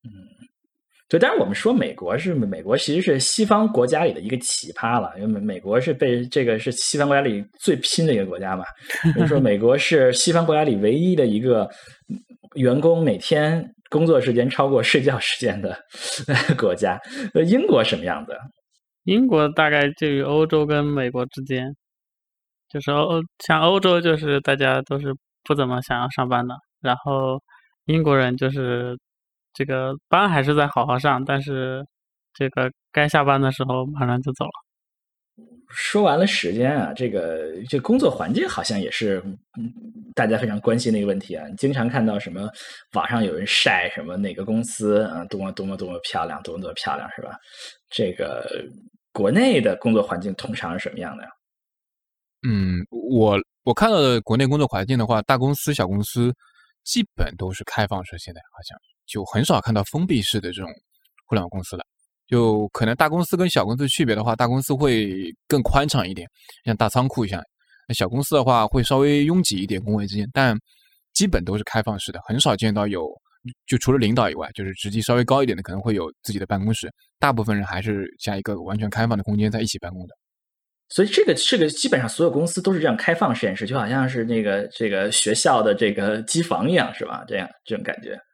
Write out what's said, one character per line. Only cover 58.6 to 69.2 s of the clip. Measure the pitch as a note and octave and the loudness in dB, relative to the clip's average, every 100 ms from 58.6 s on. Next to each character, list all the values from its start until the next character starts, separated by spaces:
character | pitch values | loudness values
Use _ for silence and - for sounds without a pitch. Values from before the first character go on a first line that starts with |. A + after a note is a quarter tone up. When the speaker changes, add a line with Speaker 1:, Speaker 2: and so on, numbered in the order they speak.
| - | -20
Speaker 3:
像 | - _ _ - | -20 _ _ -10
就 | G#2+ F#2+ | -8 -4
很 | G#2 A#2+ | -2 2
少 | C#3 | 2
看 | A#2 | 2
到 | G#2+ G2 | -2 -2
封 | D3+ F#3 | -4 0
闭 | C3+ | 0
式 | G#2 G#2+ | 0 -2
的 | F2+ | -4
这 | F#2 | -10
种 | F2+ - _ _ _ _ _ | -12 -14 _ _ _ _ _
互 | A2 | -2
联 | |
网 | F#2 | -2
公 | F#2+ | -8
司 | F2+ F2 | -10 -12
了。 | - _ _ _ _ | -14 _ _ _ _
就 | A#2+ A2+ G#2+ G#2 | 2 4 2 0
可 | - A2+ | -2 -2
能 | B2 | 2
大 | D#3 | 2
公 | E3 | 2
司 | F3 E3+ | 0 0
跟 | F3+ | 2
小 | - G2 | 2 0
公 | B2+ | -2
司 | C#3 | -2
区 | - C3+ | 0 0
别 | G#2+ | 2
的 | |
话， | A2 A2+ | 0 0
大 | A#2+ | 0
公 | C3 | 0
司 | - | 0
会 | C3+ C#3+ A2+ G#2 F#2+ F2 - _ | 0 2 2 0 -4 -8 -12 _
更 | C#3+ | 0
宽 | A#2+ C#3 D3 | 4 2 2
敞 | C3+ F#2 | 0 -2
一 | |
点， | F#2+ E2+ _ - - | -8 -14 _ -20 -8
像 | A2 G#2+ | -4 0
大 | A2 | 2
仓 | - C3+ | 2 0
库 | C3 G#2+ | 0 -4
一 | |
样。 | F#2 - _ _ _ - | -6 -10 _ _ _ -8
那 | A2+ | -2
小 | F#2 | 0
公 | B2 | -2
司 | C#3+ D3+ | 0 2
的 | |
话 | B2+ A#2+ G#2+ | 4 4 4
会 | C3 | 2
稍 | A#2 C3+ | 2 4
微 | C#3+ D3 | 4 4